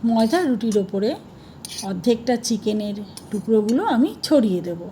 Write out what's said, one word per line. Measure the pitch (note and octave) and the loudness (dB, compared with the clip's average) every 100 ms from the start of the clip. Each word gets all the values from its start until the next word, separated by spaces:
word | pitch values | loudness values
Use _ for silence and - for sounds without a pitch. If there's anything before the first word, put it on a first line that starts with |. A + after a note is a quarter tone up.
| A#3 | 2
ময়দার | A3+ A3+ E4+ E4+ | 2 4 2 2
রুটির | A#3 A3+ G#3 | 0 0 0
ওপরে | F#3+ G3 G#3+ D#4+ - - - - - - G3 | 0 -2 -2 -2 -10 -20 -20 -18 -14 -10 -8
অর্ধেকটা | F#3 A#3+ A3+ A#3 A#3+ A#3+ | -2 0 0 0 -2 0
চিকেনের | A3 G#3+ G#3+ G#3 G3+ G3+ - - | -2 -2 -4 -4 -8 -10 -16 -8
টুকরোগুলো | G#3+ G#3 A3 G#3 B3 G#4 A#3+ | -8 2 2 4 0 2 2
আমি | D#4+ - - | 2 0 2
ছড়িয়ে | D4+ A3 F3+ E3+ | 4 4 0 -4
দেব। | E3+ F3+ | -8 -10